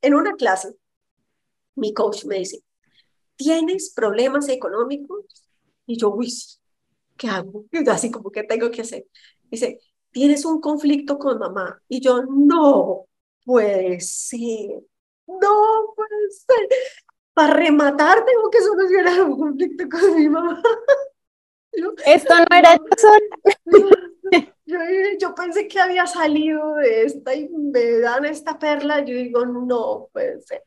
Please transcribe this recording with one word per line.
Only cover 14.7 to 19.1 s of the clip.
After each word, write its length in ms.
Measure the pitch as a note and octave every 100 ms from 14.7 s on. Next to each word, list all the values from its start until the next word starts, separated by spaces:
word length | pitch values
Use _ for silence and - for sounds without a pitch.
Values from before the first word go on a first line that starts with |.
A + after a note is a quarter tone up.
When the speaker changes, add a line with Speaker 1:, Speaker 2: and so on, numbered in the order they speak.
| - _ _ _ _ _
Speaker 1:
no 680 | F#4 G4 G#4+ G#4+ A4 G#4+ -
puede 340 | G#4+ G#4 G#4
ser. 380 | G4 _ B4 G4+ B4+ B4+ - _ _ _
Para 200 | - D4+
rematar 680 | D4+ E4 D4 D4 C#4+ D4+ G4
tengo 260 | A#4 A#4+ A4
que 100 | A#4
solucionar 600 | G4 F#4 F#4+ F#4+ F4